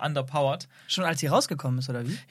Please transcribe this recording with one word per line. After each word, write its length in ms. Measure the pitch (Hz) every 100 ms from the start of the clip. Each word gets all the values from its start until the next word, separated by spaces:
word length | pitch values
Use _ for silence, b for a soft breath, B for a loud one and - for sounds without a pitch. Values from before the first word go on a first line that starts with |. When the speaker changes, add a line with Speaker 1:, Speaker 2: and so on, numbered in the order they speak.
Speaker 1:
underpowered. 640 | 147 143 131 147 135 139 - B B
Speaker 2:
Schon 160 | -
als 160 | 170 147
sie 80 | 147
rausgekommen 500 | 196 - 143 131 127
ist, 100 | 131
oder 160 | 120
wie? 140 | 120 214 -